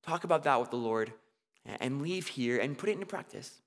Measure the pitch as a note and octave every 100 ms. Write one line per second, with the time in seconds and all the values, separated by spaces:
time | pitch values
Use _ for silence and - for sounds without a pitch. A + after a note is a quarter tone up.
0 | - E3+ F3 D#3+ D3+ B2+ B2 A#2+ A#2 A2
1 | A2 - _ _ _ _ - G2+ B2+ C#3
2 | D3+ F#3 - - A#2+ B2 B2+ D3 G3 F#3+
3 | F#3+ F#3+ F3 - B2+ -